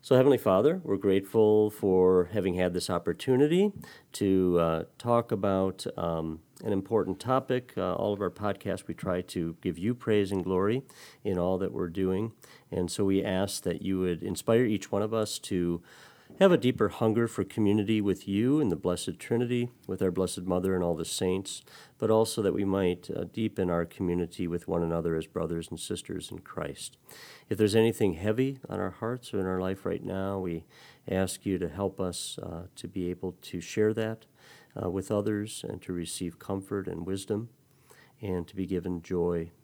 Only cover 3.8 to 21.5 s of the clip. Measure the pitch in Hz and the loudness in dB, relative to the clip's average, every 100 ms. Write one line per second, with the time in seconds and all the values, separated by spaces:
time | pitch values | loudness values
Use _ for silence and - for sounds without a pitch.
3.8 | - - _ - 101 95 92 87 82 80 | -16 -20 _ -2 2 4 4 4 2 0
4.8 | - _ 117 120 117 107 101 95 95 92 | -4 _ 0 0 0 -2 0 0 0 -2
5.8 | - - 85 82 80 80 _ - 110 98 | -10 -4 -4 -2 -4 -8 _ -12 -4 -4
6.8 | 95 113 92 92 - 131 127 127 123 - | 0 0 0 -4 0 -2 0 -4 -4 -4
7.8 | 92 87 101 101 95 - 104 98 104 90 | -4 -2 -2 -2 -4 -4 -6 -4 -6 -6
8.8 | - 82 - 90 90 - 82 82 92 82 | -8 -8 -4 -4 -4 -4 -6 -4 -6 -4
9.8 | 98 123 - 104 98 98 90 92 98 123 | -4 -4 0 2 2 -2 0 0 0 -2
10.8 | 135 - - - - 90 90 92 95 98 | -6 -20 -20 -10 -4 0 0 0 -2 -4
11.8 | 87 85 95 92 113 - - - _ - | -6 -2 0 0 -4 -8 -20 -20 _ -4
12.8 | 87 - 98 98 107 92 98 - - 85 | -2 0 2 2 2 0 0 -2 -4 -4
13.8 | 95 95 92 85 90 90 - 117 123 104 | -2 0 0 -2 -4 -4 2 4 4 0
14.8 | - 98 107 113 107 - - 92 87 85 | -2 -2 0 -2 -2 -4 -4 0 0 -2
15.8 | - - - - _ - 190 175 123 123 | -6 -20 -20 -20 _ 4 6 8 4 2
16.8 | 104 - 113 107 117 - 95 - 104 107 | 0 2 2 4 0 0 -4 2 4 4
17.8 | 101 110 101 90 - 98 120 151 127 82 | 2 2 2 -2 0 0 2 2 2 0
18.8 | 92 87 - 80 - 120 120 123 120 - | 0 -2 -4 -8 -2 0 0 0 -2 -8
19.8 | - 95 95 87 92 - 90 92 95 92 | -8 0 0 2 -2 -2 -2 0 2 2
20.8 | 87 80 82 - 92 92 98 | 0 0 -4 -2 0 0 -4